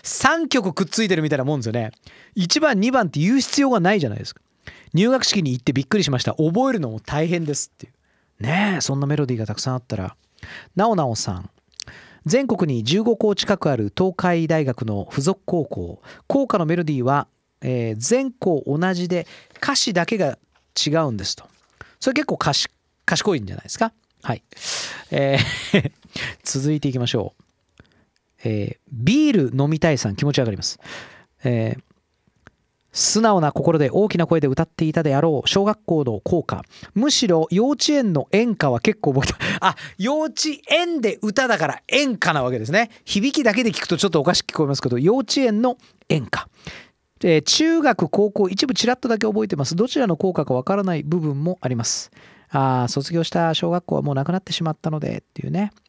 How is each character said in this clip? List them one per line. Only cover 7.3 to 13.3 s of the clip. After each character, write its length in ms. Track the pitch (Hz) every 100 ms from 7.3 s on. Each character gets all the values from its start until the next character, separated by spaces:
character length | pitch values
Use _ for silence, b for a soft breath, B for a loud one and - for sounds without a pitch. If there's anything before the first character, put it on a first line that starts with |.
| 175 156
で 80 |
す 180 | 143 -
っ 40 | _
て 80 | -
い 20 |
う。 560 | _ _ _ _ -
ね 300 | 110 175 208 170
え、 40 |
そ 120 | -
ん 60 | 139
な 60 | 139
メ 100 | 151
ロ 80 |
デ 80 | 131
ィ 40 | 120
ー 20 |
が 60 | 107
た 80 |
く 60 | 104
さ 120 | 135
ん 20 | 127
あ 20 |
っ 40 |
た 140 | - 107
ら。 180 | 92 - _ B B B B 175
な 100 | 220
お 80 |
な 120 | 196 135
お 100 | 110
さ 160 | -
ん。 180 | 90 95 _ _ - - B B B 151
全 200 | 240 262
国 260 | 208 160
に 120 | 120
十 180 | 110 185
五 140 | 226 220
校 180 | 214